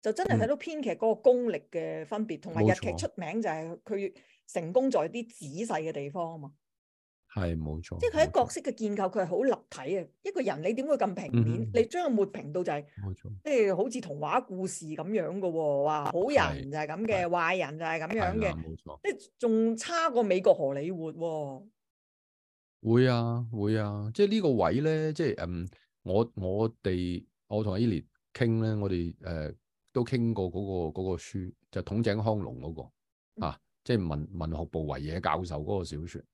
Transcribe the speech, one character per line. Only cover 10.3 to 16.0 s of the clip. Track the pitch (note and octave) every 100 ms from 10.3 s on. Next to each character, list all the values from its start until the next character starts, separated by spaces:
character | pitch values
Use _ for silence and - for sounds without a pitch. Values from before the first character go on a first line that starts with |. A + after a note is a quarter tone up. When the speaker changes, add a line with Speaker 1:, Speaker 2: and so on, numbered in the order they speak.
Speaker 1:
個 | G4
人 | B3+ D3
你 | E3
點 | A3+ C#4
會 | C#4
咁 | A3
平 | F3 -
面？ | A#2+
Speaker 2:
嗯 | A2+ A#2
哼。 | A2
Speaker 1:
你 | G2+ A3+
將 | F4 E4+
佢 |
抹 | A3+ G3
平 | - C#3+
到 | D#3+
就 | F3+
係， | D3 D3 -
Speaker 2:
冇 | G2+
錯。 | F#2+ - G#2+
Speaker 1:
即 | D4+
係 | C4+ G#3 F3+
好 | A#3+
似 | B3
童 | F3 D3
話 | D3+ G#3
故 | - F#3 F#3
事 | - D#3+
咁 | D3+ D#3+
樣 | G#3+ D#3+ F#3
㗎 | F#3
喎， | E3 D3+ C#3+
話 | D3 D3+